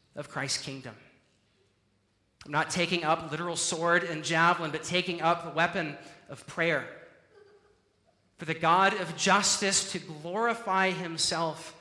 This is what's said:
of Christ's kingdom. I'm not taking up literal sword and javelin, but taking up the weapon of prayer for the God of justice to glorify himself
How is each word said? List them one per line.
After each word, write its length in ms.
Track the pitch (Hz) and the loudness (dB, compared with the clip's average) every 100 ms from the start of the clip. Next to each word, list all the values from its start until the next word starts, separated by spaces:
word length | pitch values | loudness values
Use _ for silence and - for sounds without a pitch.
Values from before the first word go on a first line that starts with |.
| _ - | _ -14
of 140 | - | -10
Christ's 340 | 143 135 - | -6 -4 -4
kingdom. 320 | - 135 123 107 - _ _ _ _ _ _ _ _ _ _ _ _ _ 147 | -6 -10 -12 -18 -20 _ _ _ _ _ _ _ _ _ _ _ _ _ -4
I'm 80 | |
not 160 | 147 156 | -2 0
taking 340 | 180 175 180 | 0 0 0
up 260 | 156 170 160 | 2 0 -2
literal 280 | 156 175 160 | -6 -4 -4
sword 460 | - 165 170 175 | -2 0 2 2
and 200 | 170 156 | 2 -4
javelin, 480 | 143 160 170 175 160 | 0 4 6 4 0
but 120 | 156 | -4
taking 380 | - 180 180 170 | -2 -2 -2 0
up 220 | 165 170 | 2 2
the 60 | 170 | 0
weapon 480 | 151 170 185 156 143 - - - | 0 0 0 -4 -8 -16 -20 -18
of 180 | 139 - | -16 -10
prayer 400 | - 170 147 123 - - - _ - - - _ _ _ _ _ _ _ _ | 0 2 2 -2 -14 -20 -20 _ -20 -20 -20 _ _ _ _ _ _ _ _
for 80 | 156 | -6
the 80 | |
God 400 | 160 165 180 196 | 0 4 6 6
of 240 | 202 170 151 | 2 -4 -2
justice 760 | 196 190 196 - 196 190 - | 4 4 4 2 2 0 0
to 80 | 180 | -6
glorify 920 | 143 151 165 196 233 233 196 190 190 | -10 -12 -6 -2 0 -2 0 2 2
himself 840 | 170 170 160 - 165 165 151 - - | 0 -6 -2 0 0 -2 -4 -12 -18